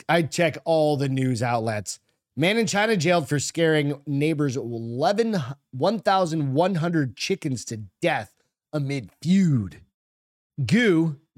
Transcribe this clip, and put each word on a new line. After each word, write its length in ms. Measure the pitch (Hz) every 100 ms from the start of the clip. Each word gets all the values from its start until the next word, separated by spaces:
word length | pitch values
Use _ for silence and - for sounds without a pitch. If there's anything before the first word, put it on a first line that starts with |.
| -
I 140 | 170
check 360 | 147 - 165 -
all 320 | - 160 151 143
the 120 | 139
news 340 | 131 131 120
outlets. 580 | 120 120 110 107 98 - _ _ _ -
Man 220 | 165 226
in 80 | 214
China 300 | 202 220 214
jailed 320 | 156 175 143
for 100 | 147
scaring 640 | - - 165 156 143 147 -
neighbors 500 | 139 151 151 143 127
eleven, 800 | 117 117 117 120 160 208 226 202 123 139 _
one 300 | 127 165 220
thousand 520 | - 190 180 160 143
one 220 | 135 185 180
hundred 400 | 170 165 131 -
chickens 480 | - 190 151 123 -
to 160 | 110 104 _
death 320 | 170 135 - _ _ _ _
amid 380 | 151 139 139 98 _
feud. 580 | 156 190 180 127 95 - - _ _ _ _ _ _ - 120
Gu, 540 | 208 233 160 165 143 _